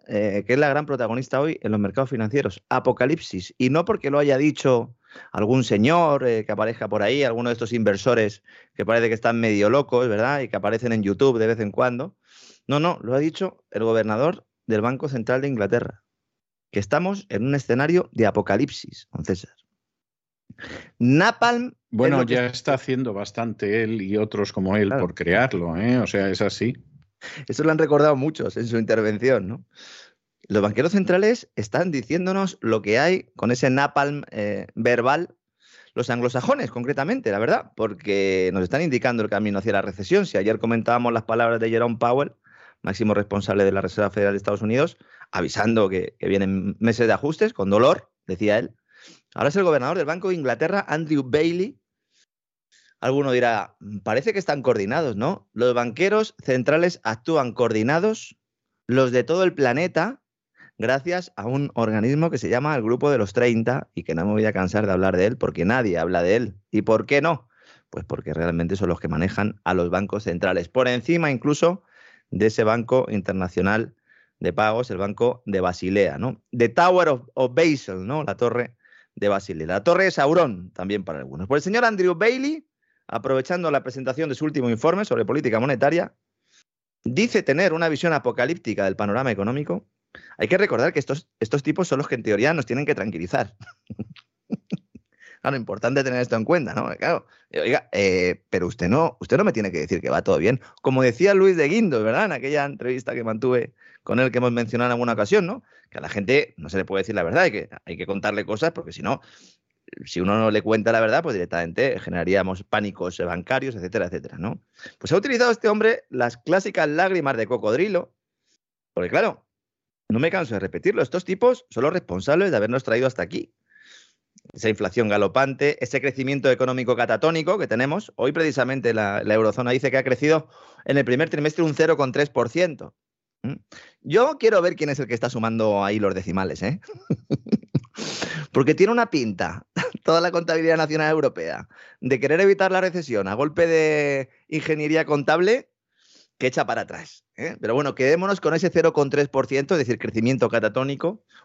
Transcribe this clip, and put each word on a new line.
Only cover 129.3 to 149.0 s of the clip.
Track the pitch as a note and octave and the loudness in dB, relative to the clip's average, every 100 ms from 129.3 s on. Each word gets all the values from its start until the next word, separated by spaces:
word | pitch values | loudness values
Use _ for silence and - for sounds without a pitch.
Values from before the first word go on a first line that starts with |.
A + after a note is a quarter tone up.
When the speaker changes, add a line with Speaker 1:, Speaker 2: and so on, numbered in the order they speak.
Speaker 1:
eurozona | A2 A2 G2+ B2 | 2 2 0 -2
dice | C3 C3+ | 0 0
que | C3 | 0
ha | |
crecido | C3 B2 D3 D#3+ - - - - | 0 0 2 2 0 -16 -20 -10
en | - C#3 | -2 0
el | |
primer | A#2 B2 E3 | 2 0 0
trimestre | D3+ D3+ D3+ | 0 -2 0
un | D#3+ | 0
cero | C#3+ D#3+ D3+ | 2 2 2
coma | C3+ | 0
tres | C#3 D3 | 0 0
por | B2+ A#2 | 0 0
ciento. | E3 F3+ C#3 - _ _ _ _ _ | 0 -2 -2 -16 _ _ _ _ _
¿Mm? | A#2+ - - - - _ | -10 -10 -16 -20 -20 _
Yo | - F3 C4+ D4 | 0 4 4 4
quiero | A3+ G3+ | 4 4
ver | F3 D#3 | 2 0
quién | D3 | -2
es | C#3 | -2
el | A#2+ | -4
que | |
está | A#2 B2+ | -2 -2
sumando | B2+ A2+ A2+ A2 G2+ | -2 -2 0 2 2
ahí | G2 G#2+ | 0 0
los | G2 | 0
decimales, | F#2 F2+ F#2 F#2 - | -2 -4 -2 -4 -4
¿eh? | F#2+ D#3+ - F#4 - | -4 -4 -10 -16 -6
<laughs> | - - - - - - - - - - - - D#3+ D3 | -6 -4 -6 -2 -4 -2 -6 -6 -12 -12 -8 -8 -8 -2
Porque | C3 C3+ | 2 2
tiene | D#3 G3+ | 4 4
una | A#3+ A3+ | 4 0
pinta, | D#3 A2+ F2+ F2 E2+ - | 0 -2 -4 -6 -6 -10
<laughs> | - - - | -6 -6 -4
toda | - E3 | 0 2
la | F3 | 2
contabilidad | F3 E3+ D#3+ D#3+ D#3+ | 0 0 0 2 2
nacional | D3+ D#3 D#3 | 2 0 2
europea, | D#3+ C#3 - E2 C2+ - - - _ | 2 0 -2 -6 -8 -12 -20 -20 _
de | - A#2 | -2 0
querer | C3+ D#3+ | 2 4
evitar | G3 G3 F#3+ | 4 4 2
la | F#3 | 2
recesión | F#3 F3 C#3+ G#2+ F#2+ | 0 -4 -4 -2 -2
a | |
golpe | G#2+ D3+ D3+ E3+ | -2 -2 2 2
de | D#3+ D#3 D3+ C#3+ C#3 C3 _ _ | 4 4 2 0 -2 -6 _ _
ingeniería | D#3 D3 D#3 D3 D#3 D#3 | -6 -2 -2 0 0 2
contable, | D3 C3+ D#3 F#3 B3 - _ _ _ _ _ _ - | 0 2 2 4 2 -2 _ _ _ _ _ _ -4
que | B2 | -2
echa | D#3 A#2+ | 0 -2
para | A#2 | -4
atrás, | G2 E2 E2 - _ - | -6 -12 -18 -20 _ -12
¿eh? | B2+ G#2 | -10 -6
Pero | A2 | -2
bueno, | B2 C#3+ | 0 -2
quedémonos | - C3 E3+ F#3+ G3 | 0 2 2 0 -2
con | D#3 | 0
ese | D#3+ F3+ | 0 2
cero | E3+ D#3+ | 2 2
coma | D#3+ | 2